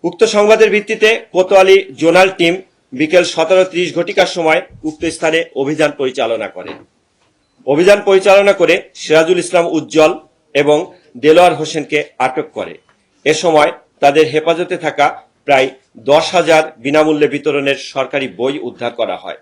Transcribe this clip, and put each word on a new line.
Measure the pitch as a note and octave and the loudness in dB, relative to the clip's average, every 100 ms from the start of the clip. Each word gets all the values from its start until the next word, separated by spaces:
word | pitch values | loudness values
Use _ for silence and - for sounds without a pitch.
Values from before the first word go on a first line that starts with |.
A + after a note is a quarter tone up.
উক্ত | E3+ - A3 G#3 | -8 0 0 2
সংবাদের | G#3 A3 A3 G3+ | 2 4 4 0
ভিত্তিতে | G3+ A3 G#3+ A3+ - F3 | -4 -2 0 0 -4 -2
কোতোয়ালি | F#3 G3 F#3+ G3 - B2+ | 2 4 6 4 2 -4
জোনাল | D#3+ F3 F#3+ F#3+ | 0 2 2 2
টিম | E3+ F#3 - _ _ | -2 -2 -10 _ _
বিকেল | B2+ D#3 F3 F3 | -6 0 0 0
সতেরো | - D#3+ F#3 F#3 | -4 0 2 0
ত্রিশ | E3+ F3+ D3 | -2 -6 -4
ঘটিকার | E3+ G3+ F3 F3+ | -4 -2 -2 -2
সময় | D#3+ E3 F#3 - D#3 | 0 0 -2 -12 -12
উক্ত | D#3 E3 D#3 | -8 -8 -4
স্থানে | D#3+ D#3+ E3 - | -2 -2 -4 -6
অভিযান | C#3 D3+ D3+ C#3+ | -6 -2 -2 -2
পরিচালনা | C3+ C3 A#2 A2+ G2+ F2+ | -6 -4 -4 -4 -6 -12
করে। | E2+ D#2 _ _ _ _ _ _ _ _ - | -16 -18 _ _ _ _ _ _ _ _ -4
অভিযান | C#3+ F3+ G3+ G3 | 0 4 2 4
পরিচালনা | F#3+ G3 F#3+ G3+ F#3+ | 2 4 4 4 2
করে | E3 F3 - - | 2 0 -4 -18
সিরাজুল | - D#3 D#3+ F3+ | 0 2 2 0
ইসলাম | E3+ F3+ E3+ D#3+ | 0 -2 0 -4
উজ্জ্বল | D3 D#3 D#3 F#3 _ _ _ C#3 | -2 2 2 0 _ _ _ -2
এবং | C#3+ D3+ F3+ - _ B2 | 0 0 -2 -16 _ -2
দেলোয়ার | C#3 D#3+ F3+ D#3 | 2 4 4 2
হোসেনকে | D#3 D#3+ C#3 D3+ - _ C3 | -6 -8 -6 -6 -6 _ -6
আটক | - - - | -4 -10 -10
করে। | F2 D#2+ _ _ _ _ C#3 | -12 -14 _ _ _ _ -2
এ | D3+ | -2
সময় | F3 D#3 D3+ - _ _ | 2 2 2 -2 _ _
তাদের | C#3+ D3 D3+ | 2 2 2
হেফাজতে | D3+ D#3 E3 F3 F3 D3+ | 0 -2 -4 -4 -6 -6
থাকা | C#3 D3 - _ _ - | -2 -2 -2 _ _ 0
প্রায় | C3+ C3+ - _ - A#2 | 0 0 -6 _ -12 0
দশ | D3 - F#3 | 0 2 -2
হাজার | D#3+ D#3+ D#3 - | 2 2 0 -8
বিনামূল্যে | B2+ D3+ D#3 D3+ C#3+ | -2 0 0 0 0
বিতরণের | C#3+ D3 C#3+ C#3 C#3 - | -2 -4 -2 -2 -4 -6
সরকারি | C#3 C3 C#3+ C3+ F#2 | -8 -6 -6 -8 -6
বই | B2+ D3 A#2+ | -6 -6 -12
উদ্ধার | G#2 A#2+ A#2 | -10 -10 -6
করা | G#2+ F2 | -6 -6
হয়। | F#2+ - | -12 -18